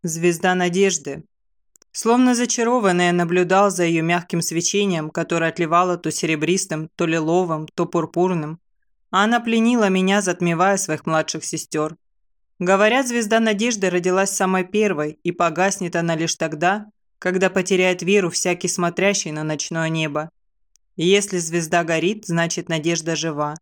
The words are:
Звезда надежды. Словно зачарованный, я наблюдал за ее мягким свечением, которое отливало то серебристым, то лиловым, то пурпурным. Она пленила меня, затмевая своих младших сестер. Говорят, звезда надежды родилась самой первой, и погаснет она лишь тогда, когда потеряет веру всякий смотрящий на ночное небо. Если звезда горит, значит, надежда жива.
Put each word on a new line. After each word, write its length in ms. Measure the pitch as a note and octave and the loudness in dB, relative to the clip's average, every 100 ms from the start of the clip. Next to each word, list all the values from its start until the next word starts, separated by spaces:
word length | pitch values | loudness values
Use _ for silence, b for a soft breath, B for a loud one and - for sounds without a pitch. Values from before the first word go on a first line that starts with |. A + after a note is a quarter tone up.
Звезда 540 | F3 E3 F3 E3+ F#3 F3+ | -6 0 0 2 0 0
надежды. 680 | F3+ F3+ G3 F3+ D3 C#3+ - _ _ _ _ _ _ | 0 2 2 0 -8 -12 -14 _ _ _ _ _ _
Словно 420 | - A3 A#3+ B3+ | -6 0 4 4
зачарованный, 760 | A#3+ A#3+ - A#3 B3 G3+ F3 F3 | 2 0 -2 0 2 2 2 2
я 60 | |
наблюдал 560 | F3 E3+ F3+ F3 F#3+ G3+ | 2 2 2 4 4 4
за 140 | F3 | 2
ее 180 | E3+ E3 | 0 0
мягким 400 | E3 F3 E3+ E3+ | 0 -2 -2 -4
свечением, 680 | E3 E3 E3+ G3 G3+ E3+ D#3 | -2 -2 -2 0 0 -2 -4
которое 400 | D#3+ E3 E3+ E3 | -6 -2 0 0
отливало 460 | D#3 E3 E3+ F#3 F3 | -2 2 2 2 0
то 120 | D#3 | -4
серебристым, 800 | - - D#3 E3 F#3 - D#3 D#3 - | -4 -2 -2 0 0 -2 -6 -8 -4
то 100 | E3+ | 0
лиловым, 640 | E3 D#3 F3 F3+ D#3 D#3 - | 0 2 0 0 -4 -6 -4
то 100 | E3+ | -2
пурпурным. 760 | E3+ D#3+ - F3+ F3 D3+ D#3+ _ _ _ _ _ | -2 -2 0 0 0 -4 -10 _ _ _ _ _
Она 280 | F#3+ G#3+ A#3+ | 0 2 2
пленила 500 | A#3 A3+ A3+ B3 G3+ | 2 2 4 4 2
меня, 320 | F#3+ F#3 G3+ | 2 2 2
затмевая 560 | G3+ F3 F3 E3 F#3+ G3 | 0 -2 0 2 2 2
своих 280 | - D#3 - | -2 -6 -2
младших 400 | D#3+ D#3 E3 - | -2 -2 -6 -8
сестер. 520 | D#3 - D#3 D#3 D#3+ _ _ _ _ _ _ | -10 -6 -4 -4 -6 _ _ _ _ _ _
Говорят, 500 | F3+ F#3+ G#3+ B3 B3 | 2 4 4 2 0
звезда 320 | A#3+ G#3+ A3+ | -2 0 2
надежды 520 | A3+ G#3 A#3 A3 F#3 | 2 0 0 0 0
родилась 400 | F3+ F3 F#3 G3 | 0 0 0 0
самой 320 | - F#3+ F#3 | 0 0 0
первой, 560 | F#3 G#3 G#3+ D#3 D3+ D#3 | 0 0 0 0 -4 -4
и 80 | F3+ | -6
погаснет 640 | F3 E3+ D#3 F#3+ G3 F3 E3+ | 0 0 2 0 0 -4 -2
она 200 | E3+ D#3+ | 0 -2
лишь 200 | E3 - | -2 -2
тогда, 520 | D#3+ D#3 E3+ G#3 G#3+ _ _ _ | -4 0 0 0 -6 _ _ _
когда 300 | F3+ F#3 F#3+ | -2 0 0
потеряет 520 | F#3+ F#3 F#3+ F#3 F3+ | 0 0 2 2 0
веру 280 | F3 G3+ F3+ | 2 2 2
всякий 380 | E3+ F#3 F3 F3 | -2 -2 -2 -4
смотрящий 640 | - F3 E3+ G3 G3 E3 | -2 -2 0 0 0 -4
на 120 | D3+ | -6
ночное 460 | D#3 D3+ - E3 D#3+ | -6 -6 -6 -4 -2
небо. 400 | D#3+ D#3+ D3 D#3+ _ _ _ _ _ _ - | -2 -2 -4 -8 _ _ _ _ _ _ -2
Если 420 | E3+ G3+ G3+ F3+ | 2 2 2 -4
звезда 460 | E3 E3+ D#3+ F3 | -4 -4 0 0
горит, 420 | D#3+ D#3+ E3+ G#3+ - | 0 0 0 -4 -4
значит, 440 | E3+ E3+ F3 E3 | -2 -2 -4 -6
надежда 460 | E3 D#3 E3+ E3 D#3+ | -4 -2 -2 -2 -4
жива. 400 | D#3+ D3 D3 D3+ | -4 -4 -6 -6